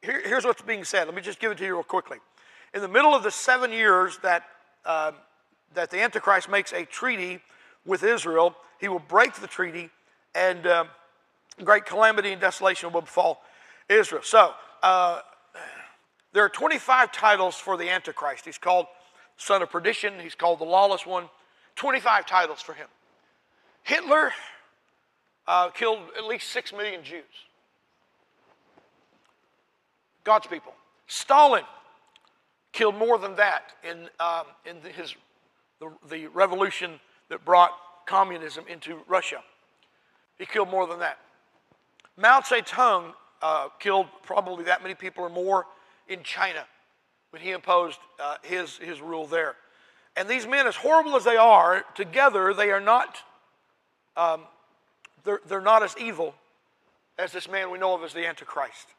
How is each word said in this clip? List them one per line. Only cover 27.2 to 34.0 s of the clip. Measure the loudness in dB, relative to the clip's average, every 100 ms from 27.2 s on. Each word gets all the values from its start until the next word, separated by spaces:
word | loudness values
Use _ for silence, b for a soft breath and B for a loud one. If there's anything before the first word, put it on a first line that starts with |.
| -18 -20 -20 _ _ _ _ _ _ _ _ _ _ _ _ _ _ _ _ _ _ _ _ _ _ _ _ _ _ _
God's | 2 2 2
people. | -12 -14 -20 _ _ _
Stalin | -12 4 6 8 6 -2 -20 _ _ _ _ _ _ _ _ _
killed | 0 0 0
more | 0 0
than | -2 0
that | 0 0 -6 -20
in, | -16 -16